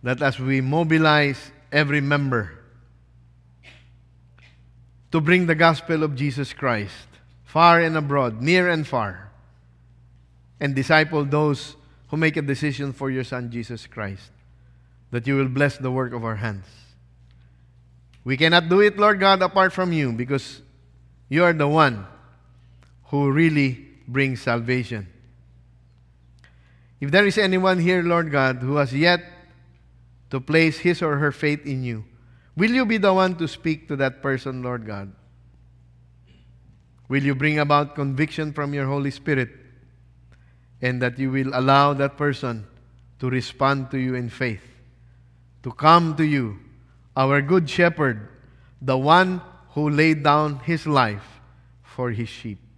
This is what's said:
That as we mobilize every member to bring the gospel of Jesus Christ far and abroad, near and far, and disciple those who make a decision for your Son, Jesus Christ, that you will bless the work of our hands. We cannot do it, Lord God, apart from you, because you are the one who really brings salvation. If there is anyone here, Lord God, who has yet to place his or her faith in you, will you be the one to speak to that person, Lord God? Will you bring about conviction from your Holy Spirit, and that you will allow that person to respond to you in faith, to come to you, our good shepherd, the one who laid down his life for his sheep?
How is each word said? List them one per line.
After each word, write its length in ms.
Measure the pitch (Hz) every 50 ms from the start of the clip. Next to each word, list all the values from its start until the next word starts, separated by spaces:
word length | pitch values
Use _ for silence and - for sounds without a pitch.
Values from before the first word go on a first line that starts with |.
| -
That 180 | 120 131 123
as 180 | 147 135 123 -
we 220 | 131 131 135 135
mobilize 880 | 131 131 143 160 170 160 160 160 160 156 151 151 147 143 135 - - - - - _ _ -
every 280 | 147 151 143 143 147
member 580 | 139 139 147 143 143 135 127 117 107 87 73 - - _ _ - _ _ _ _ _ _ _ - _ _ _ _ _ _ _ _ _ - - - _ _ _ _ _ _ _ _ _ _ _ _ _ _ _ _ _ _ _ _ - _ _ _ _ _ -
to 80 | 165
bring 260 | 156 147 180 180 180
the 80 | 165 165
gospel 480 | 156 170 165 160 143 - - 170 156 156
of 120 | 151 147
Jesus 380 | 123 139 143 127 135 143 - -
Christ 560 | - - 135 120 107 104 98 - - - - - - _ _ - - -
far 360 | - - 156 165 170 170 170
and 160 | 170 160 160
abroad, 460 | 160 151 139 143 143 131 120 110 110 120
near 260 | 147 175 185 180 180
and 180 | 175 160 151
far, 440 | - - 127 110 101 92 90 98 - - - _ _ _ _ _ _ _ _ _ _ _ _ _ _ _ _ _ _ _ _ _ _ _ _
and 140 | 147 143 139
disciple 500 | 131 135 - 165 156 156 151 165 151 143
those 500 | 139 139 151 151 151 143 - - - - - - - - _ _ -
who 80 | -
make 200 | 151 165 156 147
a 60 | 160 147
decision 500 | 139 139 127 147 151 135 113 143 139 127
for 180 | - 139 135
your 140 | 131 131 127
Son, 260 | - - 123 123 120
Jesus 360 | 117 120 117 - 123 110 -
Christ, 440 | - - - 107 98 98 92 - - - _ _ _ - _ _ _ _ _ _ _ _ _ _ _
that 160 | - 120 113
you 100 | 131 139
will 120 | 139 139 131
bless 300 | 123 135 143 143 135 -
the 120 | 127 127
work 220 | 127 131 131 123 120
of 100 | 120 113
our 140 | 113 110
hands. 300 | 104 107 117 104 98 92 - - - - _ - _ _ _ _ _ - _ - _ - _ _ _ _ _ _ _ _ _ _ _ _ _ _ _ _
We 120 | 120 139
cannot 320 | 139 156 165 165 175 175 160
do 120 | 175 190
it, 180 | 208 208 202 196
Lord 220 | 208 208 208 196
God, 220 | 190 196 196 190 185
apart 300 | 180 - 196 190 185 185
from 200 | - 185 180 170
you, 200 | 160 147 127 117
because 480 | 113 123 123 143 135 - - - - - - _ _ _ _ _ - _ _ _ _ _ _ 131
you 80 | 151 175
are 100 | 175 170
the 140 | 156 147
one 400 | 143 147 160 156 139 117 104 95 95 - - - - _ _ _ _ _ _ _ _ - - - - _ - _ _
who 160 | - 143 143 139 135
really 580 | 147 165 165 156 147 139 135 127 - - - - - -
brings 340 | - 123 135 139 135 131 117
salvation. 680 | - - 117 117 117 117 127 127 123 - 120 110 98 87 - _ - - _ _ - _ _ - - _ _ _ _ _ _ _ _ _ _ _ _ _ _ _ _ - _ _ _ _ _ _ _ _ _ _
If 100 | - 143
there 160 | 143 190 208
is 120 | 202 - 220
anyone 420 | 208 190 185 185 185 190 185 185
here, 240 | 165 175 185 180 170
Lord 260 | 170 170 170 165 160
God, 280 | 143 147 135 131 127 123
who 180 | 123 131 143
has 180 | 147 143 123 127
yet 240 | 139 156 170 175 170 175 - - - - - - _ _ _ _ _ _ _ _ _ _ _ _ _ _ _
to 80 | - 135
place 400 | 127 - 151 160 165 160 151 -
his 240 | - 175 175 165 180
or 160 | 160 147 139
her 140 | 151 147 135
faith 340 | - - 151 147 143 -
in 160 | 139 139 131 127
you, 220 | 123 117 110 104 - _ - - - - - _ _ _
will 160 | - 180 226
you 160 | 240 254 254
be 120 | 208 226 220
the 140 | 190 202 190
one 220 | 190 190 185 185 165 170
to 60 | 151
speak 400 | - - - 165 156 156 - -
to 80 | 151
that 260 | 135 139 131 131 - -
person, 400 | 143 135 127 - 135 131 127 123
Lord 240 | 123 123 120 110
God? 240 | 107 104 101 98 98 95 _ _ _ _ _ _ - _ - _ - _ _ _ _ _ _ _ _ _ _ _ _ - _ - _ - - _ _ - _ _ _ _ _ _ -
Will 160 | 127 139 139
you 100 | 139 143
bring 240 | 131 139 151 151 151
about 380 | 147 147 147 147 147 143 147
conviction 560 | - 143 139 135 131 156 151 - - 160 151 147
from 200 | - 147 143 143
your 140 | 143 139
Holy 240 | 131 139 143 139 139
Spirit, 400 | 131 - - - 151 131 127 120 - - - - - - - _ _ _ _ _ _ _ _ _ - _ _ _ _ _ _ _ _ -
and 220 | - 127 127 123 127
that 160 | 123 120 127
you 140 | 135 135 131
will 180 | 135 135 131 131
allow 420 | 127 127 131 139 139 143 143 143
that 220 | 135 139 139 139
person 480 | - 147 147 139 - - 127 117 113 104 - - - _ _ _ - - - _ _
to 100 | - 127
respond 600 | 127 131 120 - - - 139 135 139 139 135 123
to 80 | - 135
you 160 | 127 127 127
in 140 | 123 120 120
faith, 340 | - - 131 123 110 95 - - - _ - - _ _ - - _ _ _ _ _ _ _ _ _ _ -
to 80 | 127 120
come 420 | - - 156 165 170 170 165 156
to 80 | 147 160
you, 380 | 151 147 139 127 110 104 92 - - - - - _ _ _ _ _ _
our 260 | - 131 135 139 143 143
good 260 | 139 175 190 170 139
shepherd, 600 | - - 175 170 160 - 151 135 117 107 107 - - - - - - - - - - _
the 160 | - 127 131
one 460 | 131 131 147 160 180 185 185 185 180 - - - - - - -
who 160 | 147 151 151
laid 320 | 147 143 156 160 156 151 143
down 380 | 151 143 151 151 151 147 135
his 260 | 120 - 170 156 -
life 540 | 156 147 139 123 110 104 101 - - - - - - - _ _ _ _ _ _
for 300 | - - - 127 123 117
his 160 | 104 117 110
sheep? 300 | - - - 117 104 92 _ - _